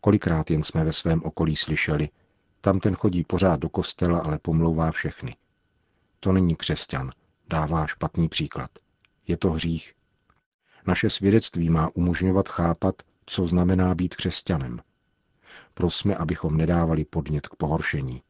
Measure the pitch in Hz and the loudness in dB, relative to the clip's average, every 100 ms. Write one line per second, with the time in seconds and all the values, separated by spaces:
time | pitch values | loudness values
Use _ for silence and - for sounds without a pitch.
0 | - 85 87 80 78 78 78 82 80 78 | 4 4 4 0 2 0 0 0 0 0
1 | 87 82 80 - 80 76 - 76 - 76 | 0 0 -2 -2 -2 0 -2 -2 0 -2
2 | 76 _ _ _ _ _ - 95 107 90 | -2 _ _ _ _ _ 0 2 0 0
3 | 107 87 82 90 95 78 82 - 87 - | 0 0 -2 2 2 2 -2 -4 -4 -2
4 | 87 85 78 76 - 80 82 80 82 80 | 0 0 0 -4 0 2 2 2 0 -2
5 | 78 - 123 - _ _ _ _ _ _ | -6 -8 -12 -12 _ _ _ _ _ _
6 | _ _ 98 95 90 80 - 78 - 67 | _ _ 2 4 2 0 -2 -4 -4 -6
7 | 65 - _ _ - 160 156 80 78 - | -8 -12 _ _ -6 -2 0 -2 -2 -4
8 | 160 - 117 - 156 - 65 - _ _ | -4 -2 0 0 -4 -6 -10 -14 _ _
9 | _ _ - 85 95 80 82 80 - _ | _ _ -6 -2 0 0 -2 -4 -8 _
10 | _ _ _ _ _ _ _ _ - 92 | _ _ _ _ _ _ _ _ -2 0
11 | 110 - 98 110 - 90 82 82 80 - | 0 2 4 4 4 -2 2 2 0 0
12 | 87 85 92 92 95 - 85 82 92 - | 0 2 2 2 0 0 0 0 -2 -4
13 | - _ - - 87 90 90 92 92 87 | -14 _ -8 -2 2 2 4 4 2 0
14 | 90 - 92 - - 82 64 58 _ _ | -4 -4 -4 -4 -2 -4 -2 -10 _ _
15 | _ _ _ _ _ - - - 87 - | _ _ _ _ _ -20 -20 -2 -2 0
16 | 101 101 80 85 82 78 80 85 82 80 | -2 0 -2 -2 0 0 2 2 2 0
17 | 76 85 71 73 - - 71 80 - 76 | -2 -6 -4 -6 -6 -6 -2 -2 -2 -4
18 | 67 62 | -6 -10